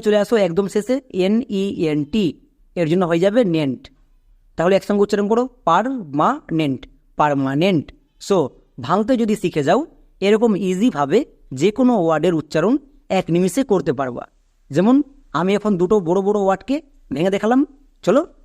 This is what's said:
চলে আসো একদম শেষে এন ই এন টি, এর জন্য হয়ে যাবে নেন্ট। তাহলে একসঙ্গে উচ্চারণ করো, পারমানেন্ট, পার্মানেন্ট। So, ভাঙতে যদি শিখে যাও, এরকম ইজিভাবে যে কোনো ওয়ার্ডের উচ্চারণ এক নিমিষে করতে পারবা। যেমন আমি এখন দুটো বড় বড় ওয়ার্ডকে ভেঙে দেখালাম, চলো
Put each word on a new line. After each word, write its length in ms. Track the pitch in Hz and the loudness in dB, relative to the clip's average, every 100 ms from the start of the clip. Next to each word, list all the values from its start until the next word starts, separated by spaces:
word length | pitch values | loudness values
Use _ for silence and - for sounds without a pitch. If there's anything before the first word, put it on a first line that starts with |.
চলে 140 | 214 208 | 2 0
আসো 120 | 202 226 190 | 2 2 2
একদম 200 | 170 196 | 0 -2
শেষে 220 | 214 208 262 269 185 | -4 -2 -4 -4 -2
এন 100 | 185 220 - 196 | 0 0 0 -4
ই 20 | 196 - 160 | -4 -2 -2
এন 100 | 151 143 | -2 -2
টি, 120 | 220 180 - _ _ _ - | 0 -2 -4 _ _ _ -4
এর 60 | 160 | 0
জন্য 120 | 180 175 | 0 0
হয়ে 120 | 170 | 2
যাবে 160 | 190 214 214 | 2 2 2
নেন্ট। 280 | 160 143 120 - _ _ _ _ _ _ - | 2 -2 -4 -10 _ _ _ _ _ _ -4
তাহলে 180 | 170 196 | 0 0
একসঙ্গে 260 | - 208 | 0 0
উচ্চারণ 220 | 208 202 202 | 0 0 -2
করো, 100 | 226 254 - - | -2 -4 -4 0
পারমানেন্ট, 1120 | 170 233 269 160 139 180 285 - 160 151 127 - _ _ - | 0 0 -6 -6 -2 0 -2 -4 -4 -2 -4 -10 _ _ -2
পার্মানেন্ট। 680 | 151 139 135 139 185 170 - - _ _ - | 0 0 -2 0 0 0 -2 -12 _ _ -2
So, 80 | 190 135 - _ - 123 | 0 0 -6 _ -14 -4
ভাঙতে 260 | 185 214 254 | -2 0 0
যদি 120 | 226 214 | 0 -2
শিখে 200 | 180 165 139 | -2 -2 0
যাও, 120 | 214 330 - _ _ 190 | 0 -2 -10 _ _ 0
এরকম 240 | 214 233 185 185 | 2 2 0 -2
ইজিভাবে 500 | 185 240 143 143 190 311 _ - 131 | 0 0 0 0 0 0 _ -14 -2
যে 80 | 170 208 | 0 2
কোনো 140 | 254 233 | 2 2
ওয়ার্ডের 300 | 165 156 170 160 | 2 2 0 0
উচ্চারণ 340 | 143 156 180 285 - _ - 190 | -2 -2 0 0 -4 _ -4 -4
এক 80 | 180 | 0
নিমিষে 280 | 165 185 269 269 | 0 0 -2 0
করতে 200 | 190 143 131 | 0 0 -4
পারবা। 260 | 131 120 - _ _ _ _ | -6 -8 -14 _ _ _ _
যেমন 260 | 139 202 269 294 - _ 147 | 0 4 4 0 -8 _ -4
আমি 120 | 185 202 | -2 0
এখন 140 | 208 185 | 0 0
দুটো 160 | 175 214 160 | 2 2 2
বড় 120 | 185 196 | 0 0
বড় 120 | 208 | 0
ওয়ার্ডকে 340 | 190 190 - 285 - _ _ | 0 -2 -2 -6 -6 _ _
ভেঙে 160 | 131 185 | -2 0
দেখালাম, 260 | 196 208 254 302 - _ _ | 0 0 2 0 -4 _ _
চলো 160 | - 240 359 _ | 0 2 0 _